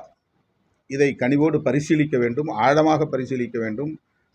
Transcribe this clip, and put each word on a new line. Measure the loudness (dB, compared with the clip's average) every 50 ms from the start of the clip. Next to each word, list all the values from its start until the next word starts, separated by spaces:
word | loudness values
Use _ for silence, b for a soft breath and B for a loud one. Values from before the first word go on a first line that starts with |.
| -4 -8 _ _ _ _ _ _ _ _ _ _ _ _ _ _ _ -6
இதை | -2 0 2 2 2
கனிவோடு | 0 0 0 2 2 2 2 0 0
பரிசீலிக்க | 0 0 0 0 0 0 2 2 2 0 0 0
வேண்டும், | 0 0 -2 -4 -4 -4
ஆழமாக | -2 0 2 4 4 4 4 4 2 2 0
பரிசீலிக்க | -2 -4 -4 -4 -4 -4 -4 -4 -4 -4 -6
வேண்டும், | -6 -4 -6 -6 -6 -8 -8 -12 _ _ _ _ _ _ _